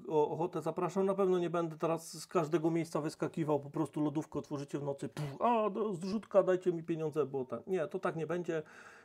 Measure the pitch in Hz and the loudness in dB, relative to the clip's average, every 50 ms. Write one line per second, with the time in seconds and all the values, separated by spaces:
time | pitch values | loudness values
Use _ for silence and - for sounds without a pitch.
0 | - - 165 151 147 147 156 147 165 180 - 165 151 165 160 180 180 165 - 196 | -6 0 4 4 4 4 2 0 -2 -2 -2 -2 -4 -2 -2 -2 -2 0 2 2
1 | 190 196 196 190 196 185 185 180 175 165 170 175 170 160 160 151 175 160 165 160 | 2 2 2 2 4 4 4 2 2 0 0 0 0 -2 -2 -2 0 0 0 0
2 | - - - 160 - - - 180 156 147 165 170 156 170 165 165 160 165 - 160 | -4 -10 -12 -12 -8 -2 0 0 2 2 2 2 2 2 2 2 0 0 -2 -2
3 | 147 160 - - 165 147 - 170 156 147 151 139 135 143 - 156 160 - - 165 | -2 -2 -4 -2 -4 -4 -2 -2 0 2 2 0 0 -2 -2 -2 -2 -2 0 0
4 | 151 151 143 156 147 - - 147 131 - 151 139 143 - - 143 143 143 143 - | 0 2 0 -2 -4 -2 -6 -6 -6 -4 -6 -6 -6 -4 -6 -4 -4 -4 -4 -4
5 | 147 120 - - 151 139 135 - - 233 247 226 214 208 190 226 208 220 190 156 | -6 -8 -6 -6 -6 -6 -4 0 2 2 4 4 2 2 0 0 -2 -2 -2 -4
6 | 185 190 202 220 - - - 196 175 185 185 180 - 180 170 165 160 170 170 160 | -4 -2 -4 -4 -2 4 4 4 6 6 2 2 2 0 -2 -2 -2 -4 -2 -2
7 | 160 156 143 151 143 131 143 135 127 - 120 117 - - 190 180 147 139 - 185 | -2 -2 0 0 0 0 0 -4 -4 -4 -6 -8 -4 -2 -2 0 0 -2 -4 -4
8 | - 180 151 165 156 143 170 175 170 170 165 160 156 - - - - - - - | -4 -2 -2 -2 -4 -2 -2 -4 -2 -2 -2 -2 -4 -6 -14 -20 -20 -20 -20 -20